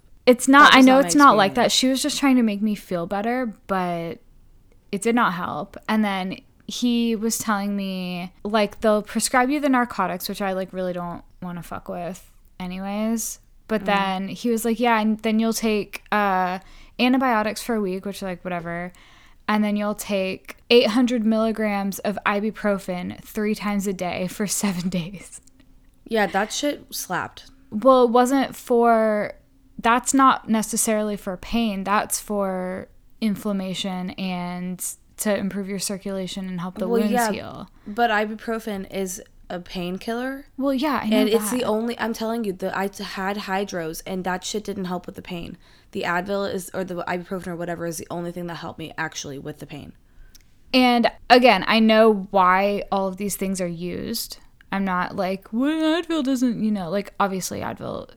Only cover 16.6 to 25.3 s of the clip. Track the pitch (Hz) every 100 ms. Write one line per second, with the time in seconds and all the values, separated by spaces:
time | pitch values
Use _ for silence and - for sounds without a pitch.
16.6 | - - - - 247 262 262 220 214 202
17.6 | - 226 196 190 202 190 190 175 185 175
18.6 | 170 170 180 - - - - - - 214
19.6 | 208 208 208 214 - 202 185 185 - -
20.6 | - 240 220 226 240 247 220 220 226 220
21.6 | 214 202 196 185 - 196 - 208 214 -
22.6 | 214 196 190 180 185 - - - 214 208
23.6 | 202 202 196 185 180 - 180 - 208 -
24.6 | 202 180 175 175 165 190 -